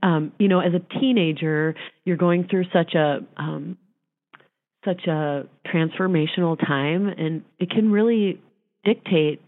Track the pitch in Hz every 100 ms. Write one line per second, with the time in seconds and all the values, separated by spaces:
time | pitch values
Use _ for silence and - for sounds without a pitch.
0 | 185 160 156 - 202 185 175 175 - -
1 | 262 233 165 156 156 151 160 156 - _
2 | - 170 175 175 180 190 180 175 165 170
3 | 151 143 - - 156 151 156 185 _ _
4 | _ _ _ - _ _ _ _ 202 180
5 | 180 156 151 143 - _ - 170 160 -
6 | 190 170 156 - 170 160 - 139 143 175
7 | 202 175 160 160 - - 180 240 214 208
8 | 226 226 196 - _ _ _ _ 202 -
9 | - 175 151 147